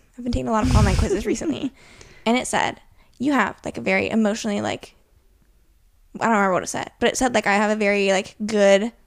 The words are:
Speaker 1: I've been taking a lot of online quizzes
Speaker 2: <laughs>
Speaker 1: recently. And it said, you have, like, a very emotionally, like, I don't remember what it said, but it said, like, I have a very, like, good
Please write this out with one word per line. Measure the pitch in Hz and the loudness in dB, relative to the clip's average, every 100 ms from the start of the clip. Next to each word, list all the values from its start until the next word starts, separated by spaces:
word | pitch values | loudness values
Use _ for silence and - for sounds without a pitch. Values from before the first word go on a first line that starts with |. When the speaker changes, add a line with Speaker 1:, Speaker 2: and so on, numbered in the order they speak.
| _ - | _ -12
Speaker 1:
I've | |
been | 247 | -6
taking | 247 254 | -4 -2
a | |
lot | 220 | -2
of | 214 220 | 2 4
online | 208 - | 4 2
quizzes | 220 370 226 | 0 0 -2
Speaker 2:
<laughs> | |
Speaker 1:
recently. | 277 330 - 262 - - - - - 220 | -4 -4 -4 -6 -10 -20 -20 -20 -8 -2
And | 247 | -2
it | - | 0
said, | 214 - - - _ _ - | -2 -2 -6 -14 _ _ -6
you | 262 | 0
have, | 269 202 - - | 0 0 -4 -10
like, | - | -6
a | |
very | 226 190 - | -2 0 0
emotionally, | 220 214 220 214 202 | 0 0 -2 -4 -4
like, | 214 - - _ _ _ _ _ _ _ _ _ _ _ _ - | -4 -6 -10 _ _ _ _ _ _ _ _ _ _ _ _ -4
I | 220 | 0
don't | |
remember | 214 196 | 2 2
what | 180 | 0
it | - | -2
said, | - - - | -8 -10 -2
but | 233 | -2
it | - | 0
said, | 262 226 | 0 0
like, | 208 | 2
I | 202 | 2
have | 214 | 2
a | 214 | 0
very, | 202 202 196 | 0 2 2
like, | 190 208 - 208 | 0 -2 -8 -2
good | 214 196 196 226 - | 4 6 6 2 -8